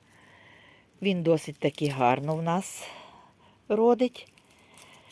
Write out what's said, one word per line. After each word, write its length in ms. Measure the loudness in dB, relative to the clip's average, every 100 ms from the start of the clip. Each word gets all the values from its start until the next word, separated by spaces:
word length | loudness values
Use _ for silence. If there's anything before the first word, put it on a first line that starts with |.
| _ _ -20 -20 -20 -20 -20 _ _ -6
Він 220 | -2 0
досить 360 | 2 0 0 -2
таки 280 | -2 0 -4
гарно 480 | 2 2 2 0 -4
в 80 |
нас 440 | -2 -2 -4 -10 -14 -18 -20 -20 -20 _ _ _ -4
родить. 580 | 2 4 4 2 -4 -20 _ _ -20 -20 -20 -20 -20 -20